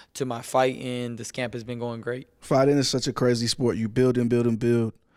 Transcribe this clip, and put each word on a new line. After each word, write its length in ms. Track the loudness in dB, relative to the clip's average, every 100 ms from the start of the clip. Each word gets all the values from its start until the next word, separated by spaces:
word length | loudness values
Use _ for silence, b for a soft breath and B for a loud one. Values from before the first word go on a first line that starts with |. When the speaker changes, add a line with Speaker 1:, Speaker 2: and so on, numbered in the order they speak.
| B
Speaker 1:
to 100 | -10
my 180 | -8 -8
fight, 360 | -2 0 0 -2
and 400 | -8 -8 -8 -10
this 140 | -12
camp 200 | -8 -8
has 100 | -8
been 160 | -10 -10
going 200 | -8 -8
great. 280 | -8 -10 -12 _
Speaker 2:
Fighting 400 | 0 4 6 4
is 100 | 2
such 200 | 0 -2
a 40 |
crazy 360 | 2 2 2 0
sport. 300 | 0 0 0
You 100 | -2
build 280 | 2 4 4
and 140 | 2
build 160 | 2 2
and 140 | 2
build 320 | 2 2 0 -6 b